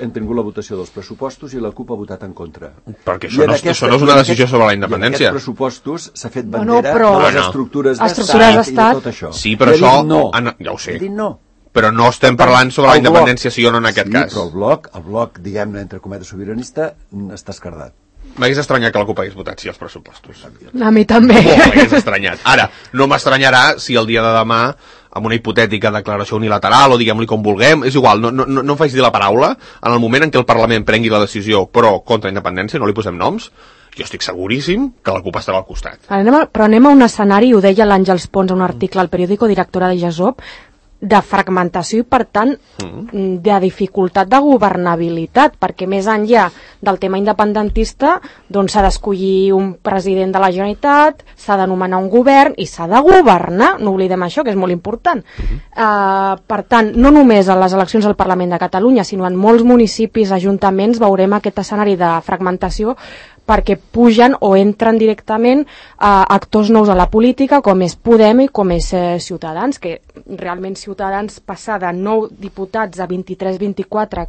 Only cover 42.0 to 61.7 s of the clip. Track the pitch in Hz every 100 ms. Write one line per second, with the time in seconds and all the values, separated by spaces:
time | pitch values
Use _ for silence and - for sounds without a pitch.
42 | 240 262 226 208 240 - _ - 190 92
43 | 233 208 190 180 180 202 185 - 196 -
44 | 185 196 190 262 285 254 202 180 175 170
45 | 170 165 165 - 294 - 185 - 185 196
46 | 196 214 214 233 180 - - _ 196 185
47 | 190 190 202 214 208 208 208 220 220 -
48 | 285 370 - - - 196 190 208 190 -
49 | 214 190 190 190 196 190 190 175 214 190
50 | 185 190 190 190 190 180 202 208 285 285
51 | 302 302 - - - 196 185 185 185 185
52 | 190 233 254 277 285 - 180 - 170 226
53 | 302 381 277 180 175 175 294 381 208 190
54 | 185 185 175 285 269 196 185 175 196 233
55 | - 311 - - - - - - 220 208
56 | 196 196 196 190 - 208 - 233 214 233
57 | 269 294 262 208 190 185 185 190 185 220
58 | 208 202 185 180 180 175 180 185 233 254
59 | 185 196 185 185 208 233 240 247 220 -
60 | 220 226 202 190 190 196 196 190 208 233
61 | 214 190 190 208 202 202 190